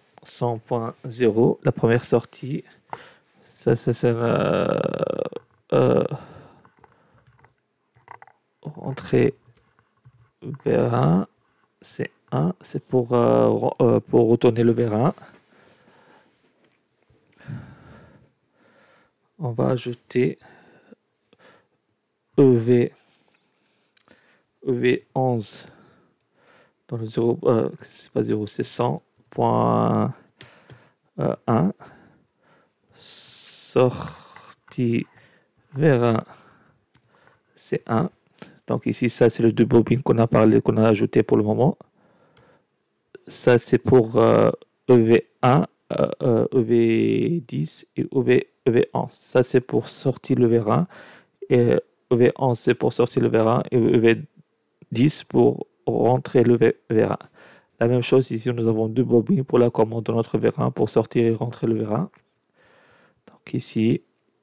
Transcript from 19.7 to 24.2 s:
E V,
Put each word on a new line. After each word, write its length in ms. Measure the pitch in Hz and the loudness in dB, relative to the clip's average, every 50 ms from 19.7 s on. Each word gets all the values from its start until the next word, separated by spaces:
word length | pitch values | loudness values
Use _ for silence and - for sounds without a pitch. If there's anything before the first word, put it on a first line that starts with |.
| 131 120 - 123 120 - _ - - 123 127 - 65 - _ - - _ _ _ _ _ _ _ - _ _ _ _ _ _ _ _ _ _ _ _ _ _ _ _ _ _ _ _ _ _ _ _ _ _ _ _ | -2 -4 -6 -8 -12 -12 _ -6 -2 -2 -2 -2 -4 -8 _ -20 -20 _ _ _ _ _ _ _ -20 _ _ _ _ _ _ _ _ _ _ _ _ _ _ _ _ _ _ _ _ _ _ _ _ _ _ _ _
E 200 | - 143 131 123 | 4 4 6 4
V, 360 | 117 113 120 123 120 117 - - _ _ _ _ _ _ _ _ _ _ _ _ _ _ _ _ _ _ _ _ _ _ _ _ _ | 4 2 2 2 2 2 0 -6 _ _ _ _ _ _ _ _ _ _ _ _ _ _ _ _ _ _ _ _ _ _ _ _ _